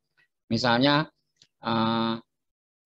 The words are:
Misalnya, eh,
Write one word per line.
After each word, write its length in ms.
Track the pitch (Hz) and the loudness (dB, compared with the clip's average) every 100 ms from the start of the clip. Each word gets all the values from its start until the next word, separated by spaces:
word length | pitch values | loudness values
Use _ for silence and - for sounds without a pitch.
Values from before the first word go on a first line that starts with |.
| _ _ _ _ - | _ _ _ _ -6
Misalnya, 560 | 113 123 120 139 147 156 _ _ _ _ _ | -2 0 2 2 2 -2 _ _ _ _ _
eh, 560 | 113 113 113 113 113 113 - _ _ _ _ _ | -4 -2 0 0 -2 -6 -10 _ _ _ _ _